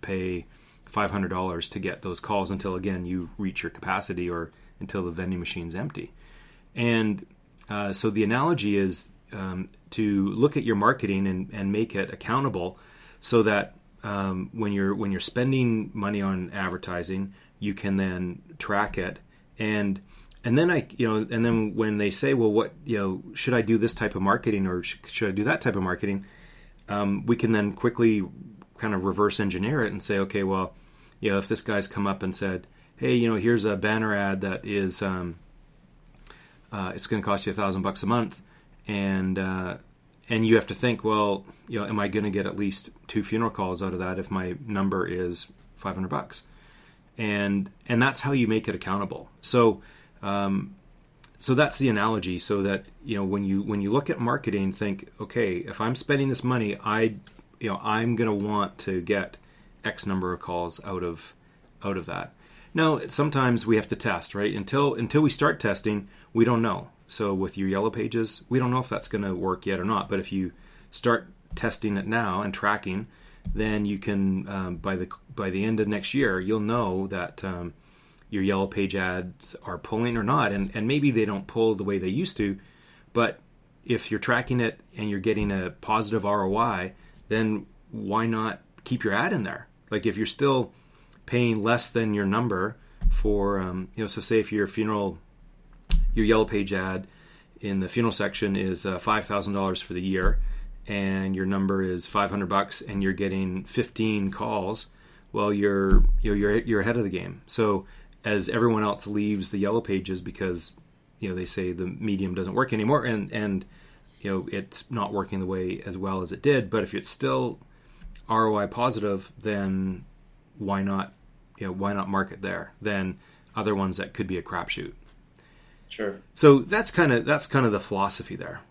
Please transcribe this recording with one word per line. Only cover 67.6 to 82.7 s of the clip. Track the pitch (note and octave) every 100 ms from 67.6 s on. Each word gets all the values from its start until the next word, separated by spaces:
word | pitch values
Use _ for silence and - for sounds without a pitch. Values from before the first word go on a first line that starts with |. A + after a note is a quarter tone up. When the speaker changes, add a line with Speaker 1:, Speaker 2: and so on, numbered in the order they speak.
| G2
Speaker 1:
Yellow | G2 G#2+
Pages, | G#2+ A2 A#2 A2+ - -
we | B2
don't | B2+
know | B2+
if | B2+
that's | G#2+ -
gonna | G#2+ G2+
work | F2+ F#2 F#2 -
yet | F#2+
or |
not. | F#2 A2 -
But | G2
if | F#2+
you | G2 F#2 - - - -
start | - A#2+ A#2 - - -
testing | - A2+ - A2 G2+
it | G2
now | A#2 G#2+ F#2
and | G#2
tracking, | F#2+ G#2 G#2 F#2+ F#2+ A2 - - - -
then | G2 A2 G#2+
you | G#2 G2
can, | G#2 G2+ G2 F#2+ F#2+
um, | G2 F#2 E2+
by | G2 F#2+
the, | F2+ - _
by | C3 F#2+
the | F#2
end | G#2+ A2
of | G#2
next | G#2 G2
year, | C3+ B2+ F#2
you'll | F#2 A2
know | G#2 A#2+ G#2 F#2 G2
that, | G2 F2 -
um, | F#2+ F2 F2 - - - - - -
your | G#2
Yellow | F#2+ G2 G2
Page | G#2 G2 F#2+
ads | F#2 F2+ F2+ - - -
are | - F2
pulling | - A2 A#2+ A#2
or |
not. | G#2 D3 A2
And, | G2+ G2
and | A#2 G#2+
maybe | D3 C#3+
they | A2+ G#2
don't | G2 G2
pull | A#2 A2+
the | G#2
way | G2+ G2+
they | F#2
used | G#2+ F3+ -
to, | G#2 G2 -